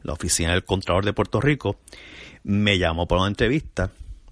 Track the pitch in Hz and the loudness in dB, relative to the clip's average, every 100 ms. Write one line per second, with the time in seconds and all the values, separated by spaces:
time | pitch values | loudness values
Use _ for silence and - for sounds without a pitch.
0 | - 76 87 - 85 90 - 95 - 90 | -10 -6 -2 0 2 0 0 -2 2 0
1 | 101 101 98 113 139 143 101 - _ - | 2 0 0 0 0 0 -2 -6 _ -20
2 | - - - - - 101 104 95 85 82 | -20 -20 -20 -10 -2 2 4 4 2 0
3 | 87 87 98 101 117 156 - - 92 - | 2 2 2 2 0 0 -2 -4 -4 -6
4 | - - - | -18 -18 -20